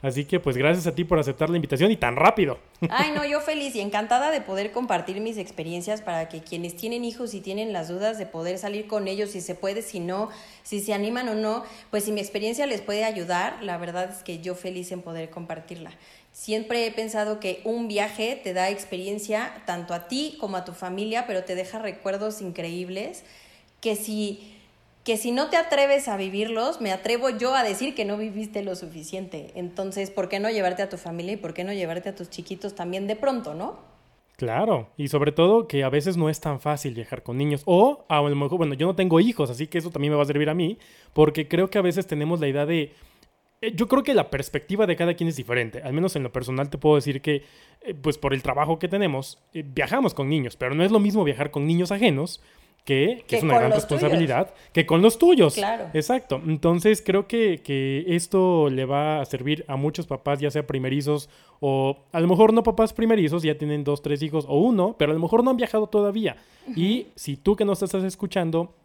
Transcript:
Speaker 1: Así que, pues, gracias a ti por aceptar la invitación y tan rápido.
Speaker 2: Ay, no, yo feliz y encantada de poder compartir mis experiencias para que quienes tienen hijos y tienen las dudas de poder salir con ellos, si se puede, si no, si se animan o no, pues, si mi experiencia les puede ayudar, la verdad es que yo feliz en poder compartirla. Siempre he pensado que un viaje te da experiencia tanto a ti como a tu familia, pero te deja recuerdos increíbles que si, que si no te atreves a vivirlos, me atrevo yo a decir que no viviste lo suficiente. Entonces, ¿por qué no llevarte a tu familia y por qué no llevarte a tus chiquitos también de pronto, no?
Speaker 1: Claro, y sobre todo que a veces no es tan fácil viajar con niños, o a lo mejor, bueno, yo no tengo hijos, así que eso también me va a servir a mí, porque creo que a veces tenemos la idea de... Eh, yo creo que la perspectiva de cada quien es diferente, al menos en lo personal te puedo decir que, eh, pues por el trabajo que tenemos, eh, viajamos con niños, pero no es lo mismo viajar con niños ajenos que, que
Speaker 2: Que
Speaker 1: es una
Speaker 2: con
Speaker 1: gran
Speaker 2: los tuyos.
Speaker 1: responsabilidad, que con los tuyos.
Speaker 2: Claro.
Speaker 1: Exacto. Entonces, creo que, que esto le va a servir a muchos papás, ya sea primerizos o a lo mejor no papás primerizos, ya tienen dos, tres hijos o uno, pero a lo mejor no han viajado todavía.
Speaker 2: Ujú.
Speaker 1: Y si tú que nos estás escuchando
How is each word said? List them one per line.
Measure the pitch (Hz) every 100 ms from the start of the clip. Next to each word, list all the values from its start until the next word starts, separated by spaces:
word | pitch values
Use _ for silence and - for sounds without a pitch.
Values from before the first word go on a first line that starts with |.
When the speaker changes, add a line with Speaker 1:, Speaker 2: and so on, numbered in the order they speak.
Speaker 1:
Así | 139 127 143
que, | 180
pues, | 147 127
gracias | 143 180 170
a |
ti | 160 170
por | 160
aceptar | 139 135 156
la | 175
invitación | 151 131 185
y | 220
tan | 123 120
rápido. | 180 220 156 - _ _ 170
Speaker 2:
Ay, | 233 302 294
no, | 294
yo | 294
feliz | 302 311 277 233
y |
encantada | 202 208 220 240 294
de | 311
poder | 208 190 208
compartir | 240 247 180 175 190
mis | 220 214
experiencias | 180 - 165 175 175 214
para | 214 165 160
que | 165
quienes | 160 170 175 175
tienen | 226 240
hijos | 240 220 240
y | 202
tienen | 190 196 220
las | 190 160
dudas | 180 214 220
de | 185
poder | 165 170 185
salir | 202 202 214
con | 214 196
ellos, | 196 208
si | 196
se | 175 180
puede, | 196 202
si | 220 190
no, | 175 190 220 - - -
si | - 202
se | 202
animan | 202 208 240 254
o |
no, | 214 214 226 - - -
pues, | 214
si | 208
mi | 208
experiencia | 202 208 214 240 285
les | 214
puede | 202 208 220
ayudar, | 214 170 180 202 -
la | 202 170
verdad | 175 175 185 202
es |
que | - 170
yo | 170
feliz | 180 190 185 180
en | 185
poder | 175 165 160
compartirla. | 170 170 160 160 175 156 - - - _
Siempre | - - 220 220 233 226
he |
pensado | 220 220 214 208 214
que | 190 180 220
un | 233 233
viaje | 202 208 208 220 269
te | 202
da | 185 185
experiencia | 196 - 180 190 208 208 214 240 - -
tanto | 175 170 175
a | -
ti | 254 302 -
como | 208 185
a |
tu | 180
familia, | 175 185 185 214 226 240
pero | 185
te | 185 180
deja | 185 220
recuerdos | 220 190 196 196 214 214
increíbles | 196 175 170 170 180 190 240 359 - - - _ _ _
que | 226 214
si, | 214 214 208 202 - - _ _ _ _
que | - 220
si | 247
no | 247 302
te | 330
atreves | 330 285 277 277 269
a | 202
vivirlos, | 190 196 214 226 240 -
me | 214
atrevo | 190 214 233 262
yo | 220 240 262
a |
decir | 226 190 269 277
que | 202
no | 208
viviste | 220 202 214 214
lo | 202 180
suficiente. | 170 165 156 185 180 160 - -
Entonces, | 175 175 196 190 196
¿por | 202 180
qué | 196
no | 214
llevarte | 220 185 185
a | 196
tu | 180
familia | 170 170 175
y | 208
por | 180 170
qué |
no | 180
llevarte | 202 170 170 185
a | 196
tus | 175
chiquitos | - 175 190 202 202
también | 175 185 202
de | 214
pronto, | 277 247 185 151
no? | 214 - - _ _ _ _ _
Speaker 1:
Claro, | 123 117 220 156 110 -
y | 143
sobre | 147 143
todo | 147 170 226 226
que | 143
a | 135
veces | 143 156 175
no | 156
es | 156
tan | 160 135
fácil | 147 147 143
viajar | 117 113 -
con | - 123
niños, | 147 143 -
o | 180 240 285 -
a | 151
lo | 147 143
mejor, | 143 175
bueno, | 156 135
yo | 165
no | 190
tengo | 185 165
hijos, | 220 226 135
así | 123 151
que | 175
eso | 165
también | 170 143
me | 151
va |
a | 143
servir | 143 151
a |
mí, | 165 170 226 - - -
porque | - 151 151 151
creo | 170 190
que | 208
a |
veces | 180 170 185
tenemos | 151 151 170
la | 147
idea | 139 147
de... | 165 143 - - _ _ _ _ _
Eh, | 226 185
yo | 233
creo | 262
que | 277
la | 240 -
perspectiva | 135 143 147 - 202 208
de | 165
cada | 170 170
quien | 165
es | 147
diferente, | 123 120 113 123
al | 127
menos | 143 180 151
en |
lo | 127
personal | 127 123 131 143
te | 143
puedo | 156 151
decir | 147 135
que, | 156 143 - - - _
eh, | 262
pues | 165 143 147
por | 139
el | 135
trabajo | 127 131 151 160
que | 180
tenemos, | 196 196 135 135 - _
eh, | 170 143
viajamos | 131 135 240 240
con | - 135
niños, | 156 123 -
pero | 127 143
no |
es | 185
lo | 220
mismo | 202 208
viajar | 156 127 147
con | 147 147
niños | 170 175
ajenos | 196 220 135 165 - _ _ _ _ -
que, | 135 160 240
que | -
Speaker 2:
Que | 233
Speaker 1:
es |
una | 156 135
Speaker 2:
con |
Speaker 1:
gran | 127
Speaker 2:
los | - -
tuyos. | 151
Speaker 1:
responsabilidad, | 147 160 160 123 147 - -
que | - 165
con | 165
los | 208 226
tuyos. | 339 320 165 139
Speaker 2:
Claro. | 202 226 180
Speaker 1:
Exacto. | 156 151 254 254 139 160
Entonces, | 156 170 170 190 214 -
creo | 190 196
que, | 233 220 165
que | - 139 135 135 180
esto | 170 170 190 185 170 147
le | 131 131
va | 139 151 151
a | 135
servir | 131 127 151 170
a | 135
muchos | 147 151 160
papás, | 135 - 143
ya | 147
sea | 147 139
primerizos | 135 131 139 143 147 143 - _ _
o | 143 135 135 139 _
a | 170
lo | 170
mejor | 180 220
no | 226
papás | 226 226 220
primerizos, | - 226 220 156 170
ya | 156 147
tienen | 151 147
dos, | 143 147
tres | 143 143
hijos | 151 156 143
o | 143
uno, | 226 220 180 -
pero | 147
a | 156
lo |
mejor | 165 233
no | 247
han | 254
viajado | 240 220 214
todavía. | 214 202 202 202 117 _ _ -
Speaker 2:
Ujú. | 208
Speaker 1:
Y | 180 240 - -
si | - 139
tú | - 208
que | 202
nos | 190
estás | 190 190 190
escuchando | 190 190 196 170 165 175 _